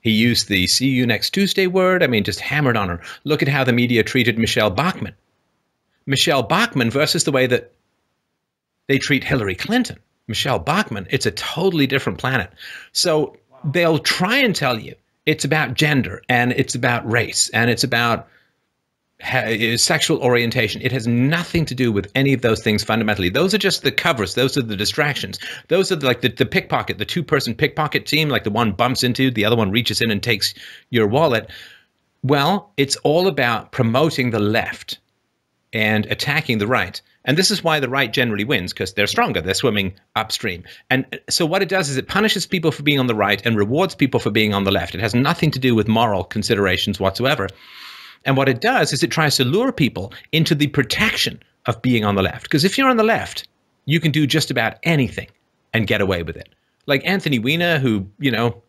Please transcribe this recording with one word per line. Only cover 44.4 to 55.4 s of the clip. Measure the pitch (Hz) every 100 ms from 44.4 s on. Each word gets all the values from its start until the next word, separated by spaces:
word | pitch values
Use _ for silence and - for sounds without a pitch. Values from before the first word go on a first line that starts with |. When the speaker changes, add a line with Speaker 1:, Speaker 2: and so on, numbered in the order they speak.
| 107
Speaker 1:
on | 101
the | 98
left. | 101 85
It | 87
has | 110
nothing | 120 139 170 160
to | 131
do | 127
with | 113 107
moral | 110 117 98
considerations | 90 110 98 104 98 87 95 98
whatsoever. | 95 95 123 151 98 - - - - - - -
And | - 135
what | 131
it | 113
does | 220 254 151
is | 135
it | 170
tries | - 151 -
to |
lure | 123 180 262
people | - 131 - 98 - -
into | 156 156
the | 147 147
protection | - - - 220 - - - _ _ -
of | -
being | 127 117
on | 104 98
the |
left. | 92 - -
'Cause | 156
if | 185 -
you're | 269
on | 233
the |
left, | 220 185 87 - - _ _ _ -
you | 160
can | 160
do | 139 143
just | 156 -
about | 127 113 -
anything | 165 156 113 - - _